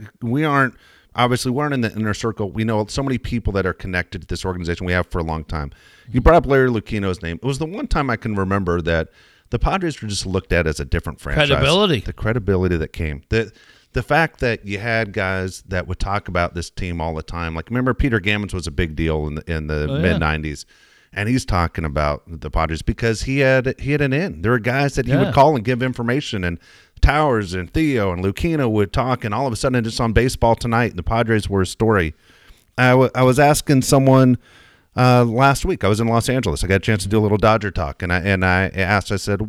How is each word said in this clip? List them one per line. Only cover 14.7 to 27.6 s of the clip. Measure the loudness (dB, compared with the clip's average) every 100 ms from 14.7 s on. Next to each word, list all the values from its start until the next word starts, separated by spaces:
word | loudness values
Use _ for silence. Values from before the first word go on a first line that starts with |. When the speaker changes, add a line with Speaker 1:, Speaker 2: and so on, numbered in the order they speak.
| -8
Speaker 1:
had | -2 -2 -2
guys | -2 -2 -2 -4 -8 -6
that | -6 -4
would | -4
talk | -2 -4 -2
about | -2 -2
this | -2 -10
team | -8 -6 -4
all | -4
the | -6
time. | -8 -8 -6
Like, | -6 -6
remember | -2 -2
Peter | 0 0 2
Gammons | 0 -2 -2
was | -6 -6
a |
big | -4 -4 -2
deal | -2 0 -2
in | -6
the, | -6
in | -6 -4
the | -4 -2
Speaker 2:
Oh, | 0
yeah. |
Speaker 1:
mid | 2 2
nineties. | 0 -2 -4 -8 -14 _ _ _ _
And | -6 -2
he's | -2
talking | 0 0 0 -2
about | -4 -2 -2 -2 -8
the | -12 -6
Padres | -2 -2 -2
because | -4 -2 -2 -2
he | -2 2
had, | 4 4 0 -4
he | -4
had | -2
an | 0
in. | -2 -4 -4
There | 0
were | 0
guys | 0 0 0
that | -2
he | 0
Speaker 2:
Yeah. | 2 2
Speaker 1:
would |
call | 6 6
and | 4
give | 0 -2
information, | -2 -2 -2 -2 -2 -4
and | -4 -4 _ -20 _ 0
Towers | 2 4 4 2 0
and | -6